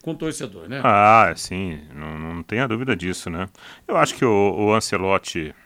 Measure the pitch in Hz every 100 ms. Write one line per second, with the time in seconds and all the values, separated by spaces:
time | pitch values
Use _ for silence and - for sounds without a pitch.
0 | 160 156 160 151 131 92 82 135 127 101
1 | 104 113 95 80 - 92 95 76 76 73
2 | 78 78 80 85 - 107 131 110 131 90
3 | 87 90 90 85 95 _ - - - 185
4 | 147 - 127 101 101 90 104 110 - 98
5 | 95 95 - 87 76 -